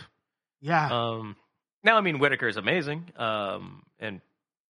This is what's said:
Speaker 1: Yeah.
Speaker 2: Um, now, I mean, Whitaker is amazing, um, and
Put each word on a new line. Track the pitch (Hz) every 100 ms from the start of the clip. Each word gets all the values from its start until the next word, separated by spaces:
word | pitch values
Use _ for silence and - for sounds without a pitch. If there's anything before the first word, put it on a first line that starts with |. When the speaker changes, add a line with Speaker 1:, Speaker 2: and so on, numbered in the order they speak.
| - _ _ _ _ _
Speaker 1:
Yeah. | 139 165 147
Speaker 2:
Um, | 120 117 113 107 98 _ _ _ _
now, | 214 226
I |
mean, | 190 147
Whitaker | 143 131 120
is | 107
amazing, | 101 175 143 151 175 -
um, | 117 107 101 98 92 95 - _
and | 110 92 - _ _ _ _